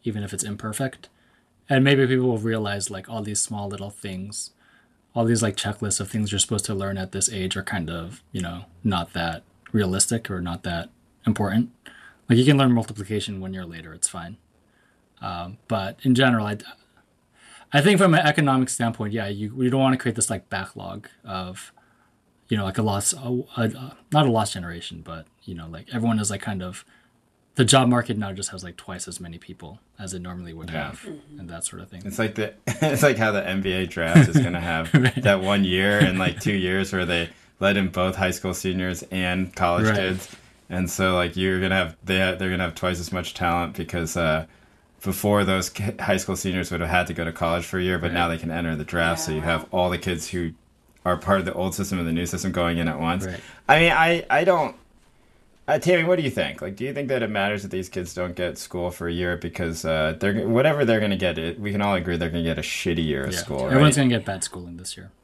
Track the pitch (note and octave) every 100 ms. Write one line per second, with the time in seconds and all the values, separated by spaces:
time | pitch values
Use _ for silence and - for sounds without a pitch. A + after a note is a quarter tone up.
0 | - G#2 G2+ G2+ A2 G#2 A2 G#2 C3 -
1 | - _ _ _ _ _ _ C3+ C3+ C#3
2 | C3 B2+ B2+ A2+ A2 A2+ G#2 G2+ G2 G2
3 | F#2+ A#2 G#2+ G2+ - G#2+ G2+ G2 G2+ -
4 | G#2 F#2 F#2+ G#2 - _ _ _ _ _
5 | _ - A#2 A#2 A2 G2 G#2 G#2 G#2 -
6 | G2 A#2 G#2 G2+ - G#2 - G2+ G2 G2
7 | - G2 - G#2 F#2 G2 - G2 D#2+ E2
8 | E2+ - _ - F2+ F2 G2 - A2 F2+
9 | E2+ - E2+ E2 _ _ - A2+ G2 F#2+
10 | - A#2 - F#2+ F2 E2+ - E2+ E2 _
11 | _ _ - G#2+ G#2 G2+ A#2+ _ - -
12 | - _ _ A#2 B2+ C#3 C3+ A#2+ G#2+ G#2+
13 | G2 G#2+ G2+ G2 F#2+ F#2+ F2+ E2 - -
14 | - F2+ E2+ A2 _ _ _ _ _ _
15 | _ _ G2+ F2+ F2 G2+ _ A2+ F#2+ F2
16 | C3+ B2+ C3+ A#2 G#2 G#2 - - _ _
17 | _ _ _ _ - - - F3 E3 G3
18 | F#3+ D#3+ D#3+ D3+ D3 C3 B2+ - A#2 A2+
19 | G#2+ A2 G2+ G2+ G#2 B2+ B2+ C3+ C3+ B2+
20 | B2+ A2 - F#2+ - G2 F#2+ - F#2 G2
21 | G#2+ _ - F#2 F#2 F#2 - _ _ _
22 | _ _ _ _ _ A2 G2 F#2+ A2 G2+
23 | - - C3 B2 C3 - A2+ A#2 B2+ -
24 | _ D3+ C#3+ A2+ G#2+ - F2 E2+ - E2+
25 | D#2+ E2 D#2+ _ - F2 D#2+ E2 - B2
26 | A2+ A2+ G2+ G2+ - G2 F#2 F#2 - _
27 | _ _ _ _ _ - B2 C3+ B2 A#2+
28 | A#2 G#2+ G2+ F#2+ G2 F#2+ F2+ F2 - F2+
29 | - F2 F2 E2+ - E2+ D#2+ G#2+ _ _
30 | F#2+ F#2 F2 F2+ E2+ E2 E2 D#2+ C#2 C#2
31 | - D3 - - F2 E2+ - F#2 F2 F#2
32 | G2 - A2 G#2+ G#2+ - - - D#3 C#3+
33 | D3 A#2 A2+ G#2 F2+ F#2+ F#2+ F#2 F#2 -
34 | E2 F2 C3+ D#3 A#2+ F2 E2+ D#2+ E2 D3+
35 | B2+ B2+ B2 G2 F#2 G2+ G2 F2+ G2 G#2
36 | G2 F#2 F#2 F2 - G2+ F2+ F#2+ F#2+ F#2+
37 | F2 F2 E2+ - _ _ G2 G2+ F#2+ F2
38 | F#2 F#2 F#2+ F2 F#2 F2 F#2+ F#2 F#2 F2
39 | - F#2 F2+ F2+ F#2 - F2+ F2 A2 G#2
40 | F#2 F#2 - - - _ _ F2+ F2+ -
41 | F#2+ F2+ F2 E2+ F#2 F#2 F#2+ F#2+ F2 D#2+
42 | - F#2+ F#2 F2+ F#2 F2+ F2+ D#2+ F#2 F2
43 | E2+ F#2 F2 - F2 E2+ E2+ D#2 E2 F2
44 | E2 - E2 D#2 D#2+ - _ _ _ _
45 | - F#2+ G#2 G#2 G2 F#2+ F#2 - G2+ -
46 | - F#2+ - F#2 G2 F#2 F2 F2 E2+ F2
47 | F2+ E2 E2 D#2+ E2+ E2+ E2 F#2+ F2+ F2+
48 | E2+ F2 E2+ E2 E2 E2 E2+ D#2 D2+ F2
49 | E2 E2 - D#2 D#2 E2 - F#2 F2+ F2+
50 | F#2+ F2 - F2+ E2+ E2 _ _ _ _
51 | F2+ F2 - G2 E2 - F#2 F2+ F#2+ F#2
52 | E2+ E2 F2 F2 F#2 F2 E2+ E2+ E2 D2
53 | E2 F2+ F#2 F2+ - - - C#3+ E3+ D3
54 | E3 E3+ - C#3 F3 F3+ C#3 - _ _
55 | _ _ _ _ _ _ - D3+ E3 F3+
56 | D#3+ F3+ D3 A2 D2+ - F2 G2 B2+ C#3
57 | C#3 C3 A2+ G#2 G2 G#2 G2 F#2 F#2 -
58 | F2 - F2+ F2 F2+ - - F2+ F2 F2
59 | E2+ E2+ F2+ F2 F2 - F2 D#2+ D#2+ D#2+
60 | D#2 D#2 G2 G2+ G2+ A#2+ C#3 D3 B2+ A2
61 | G#2 G2 F2+ E2 E2 E2+ G#2 G2+ G2+ F#2+
62 | E2+ E2+ E2+ E2+ E2 D#2 D#2 - - E2
63 | D#2+ C#2 C2+ F2+ - C#2+ C2 B2+ D3+ C#3+
64 | C3 A#2 G2+ G2 - F2+ F2 E2+ F#2 -
65 | F#2 _